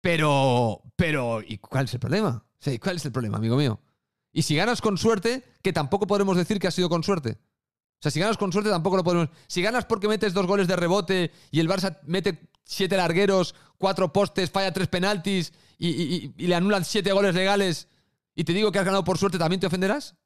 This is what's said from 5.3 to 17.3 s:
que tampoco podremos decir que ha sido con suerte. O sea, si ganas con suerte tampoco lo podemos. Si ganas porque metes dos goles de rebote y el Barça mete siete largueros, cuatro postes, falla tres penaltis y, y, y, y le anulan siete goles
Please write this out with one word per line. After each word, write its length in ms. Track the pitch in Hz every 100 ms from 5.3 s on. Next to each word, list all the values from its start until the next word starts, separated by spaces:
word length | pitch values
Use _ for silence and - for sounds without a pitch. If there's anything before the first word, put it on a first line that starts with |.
| 262 - _
que 100 | 196
tampoco 340 | 170 143 196 196
podremos 300 | 202 196 180
decir 220 | 170 202
que 100 | 185
ha 20 |
sido 180 | 165 180
con 140 | 170
suerte. 360 | 156 190 131 104
O 640 | _ _ _ _ _ _
sea, 80 | 151
si 80 | 147
ganas 200 | 202 220
con 120 | 202
suerte 200 | 180 214
tampoco 260 | 180 170 185
lo 80 |
podemos. 240 | 180 175 160 - _
Si 140 | -
ganas 240 | 185 240
porque 240 | - 220 202
metes 240 | 214 214
dos 140 | 185 180
goles 220 | 202 180
de 80 | 180
rebote 560 | 170 196 180 190 165 - _
y 100 | 147
el 80 | 165
Barça 300 | 190 190 156 135
mete 420 | 180 196 165 - _
siete 320 | _ - 185 190
largueros, 580 | 175 170 202 190 175 - _ _
cuatro 360 | 190 190 185
postes, 380 | 196 202 - 180
falla 220 | 196 196
tres 160 | 175 180
penaltis 640 | 180 190 208 180 196 160 _ _ _
y, 120 | 170
y, 140 | 147 165
y, 200 | 175 110 -
y 20 | 175
le 80 |
anulan 300 | 175 190 202
siete 280 | 165 214 196
goles 220 | 196 202